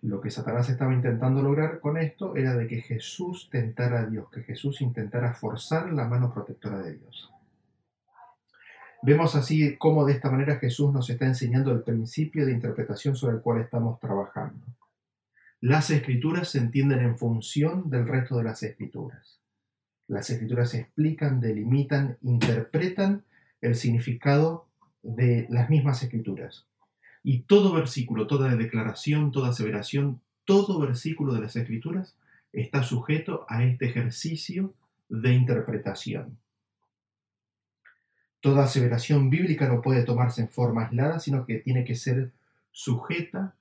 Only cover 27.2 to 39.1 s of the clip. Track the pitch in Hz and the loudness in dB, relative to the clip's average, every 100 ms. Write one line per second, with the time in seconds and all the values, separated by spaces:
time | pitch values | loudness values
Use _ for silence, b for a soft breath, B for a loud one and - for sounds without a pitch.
27.2 | - 123 - 202 196 165 135 135 117 110 | 0 0 6 6 6 4 0 -4 -4 -2
28.2 | 107 139 131 117 113 113 110 - 147 151 | 0 2 2 2 0 -2 -2 -4 -2 0
29.2 | 147 131 123 120 107 104 - 139 143 123 | 2 0 -2 -2 -2 -4 -4 -2 -2 -4
30.2 | _ _ - 196 202 170 139 123 156 156 | _ _ 4 4 4 0 0 -2 -4 -4
31.2 | 139 113 104 117 - 113 160 185 185 _ | -2 -2 -2 -6 -4 -6 -4 -6 -6 _
32.2 | b b b - 123 139 123 127 - 151 | b b b -8 -2 -2 0 -2 0 -2
33.2 | - 170 - 117 127 123 120 120 120 - | -2 -8 -4 0 2 2 -2 -2 -4 -4
34.2 | 160 160 - 180 190 - _ _ _ 113 | -6 -6 -6 -6 -6 -8 _ _ _ -2
35.2 | 127 127 120 110 - 104 101 - - 131 | 2 4 4 0 -2 -4 -6 -8 -8 -8
36.2 | - - _ _ _ _ _ _ _ _ | -10 -18 _ _ _ _ _ _ _ _
37.2 | _ _ _ _ _ _ b b b b | _ _ _ _ _ _ b b b b
38.2 | b _ 143 139 131 135 120 117 - | b _ 4 6 4 4 2 2 2